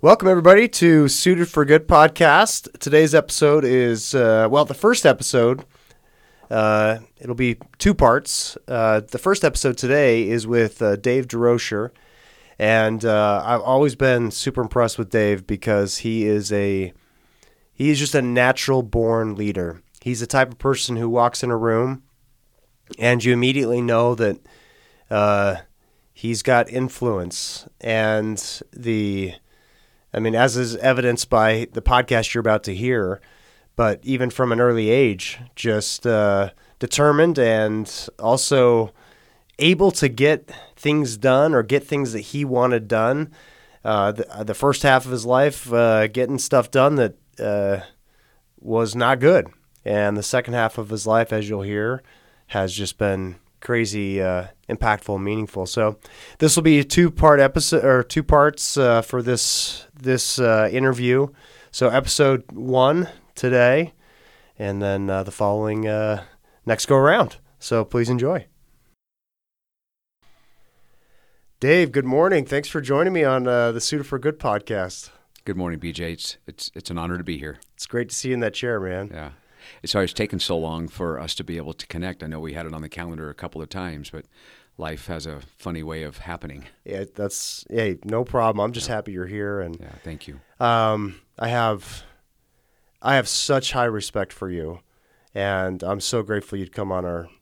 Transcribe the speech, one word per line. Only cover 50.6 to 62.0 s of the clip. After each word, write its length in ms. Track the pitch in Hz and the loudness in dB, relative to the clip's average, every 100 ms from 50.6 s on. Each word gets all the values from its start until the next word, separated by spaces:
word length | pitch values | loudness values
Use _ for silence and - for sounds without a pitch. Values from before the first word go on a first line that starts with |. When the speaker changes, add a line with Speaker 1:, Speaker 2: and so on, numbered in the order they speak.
| 113 - | -2 -4
Speaker 1:
of 120 | 107 | -8
his 180 | 110 104 | -8 0
life, 260 | 110 113 | 0 2
as 160 | 110 104 | -4 -4
you'll 140 | 104 | -6
hear, 400 | 98 104 110 127 _ _ _ _ _ | -6 -4 -4 -6 _ _ _ _ _
has 240 | 104 95 | -4 -4
just 260 | 92 98 - | -4 -8 -4
been 380 | 104 95 95 90 _ _ | -2 -2 -6 -12 _ _
crazy, 600 | - 120 110 107 98 98 | -4 -2 -2 -4 -4 -2
uh, 260 | 92 90 90 _ _ | -2 -2 -6 _ _
impactful 460 | 117 120 107 - | -2 -2 -2 -4
and 100 | 98 | -6
meaningful. 420 | 98 107 107 - 90 | -4 -6 -6 -8 -8
So 320 | - 107 107 - - - - | -2 -2 -2 -18 -20 -20 -2
this 180 | 156 170 | 0 2
will 60 | |
be 160 | 160 147 | 4 4
a 60 | |
two-part 540 | 135 - 175 - 156 143 | 2 2 2 4 6 6
episode, 440 | 135 156 147 160 | 6 2 0 2
or 180 | 131 127 | 4 2
two 200 | 120 - | 2 -4
parts, 560 | - 151 147 147 - 143 | 2 4 4 0 -6 0
uh, 240 | 127 117 | 2 2
for 180 | 113 127 | 0 -4
this, 640 | 120 120 - - - - - | -2 -2 -2 -4 -6 -10 -18
this, 440 | - 131 131 - - | -10 -2 -2 -2 0
uh, 320 | 120 110 107 | 2 4 2
interview. 560 | 117 131 123 123 127 139 _ _ - _ | 2 0 0 0 2 0 _ _ -20 _
So 200 | - 127 | 0 2
episode 600 | 123 | 2